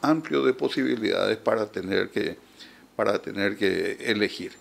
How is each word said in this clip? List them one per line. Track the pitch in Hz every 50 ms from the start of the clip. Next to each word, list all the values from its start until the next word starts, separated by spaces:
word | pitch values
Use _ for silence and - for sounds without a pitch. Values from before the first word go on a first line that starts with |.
| -
amplio | 139 156 160 156 - 151 139 135
de | 131 127
posibilidades | - 143 131 - 147 131 127 123 117 110 98 87 90 98 104 110
para | 110 - 113 113 113 107
tener | 104 - 98 92 92 98 98 98 95
que, | - - - 78 - - - - - - - - - - - - _
para | - 110 107 104 -
tener | - 101 101 101 98 101 104
que | 101 104 95 92 87 87 98 104 -
elegir. | - 120 110 104 104 95 - - 92 - - -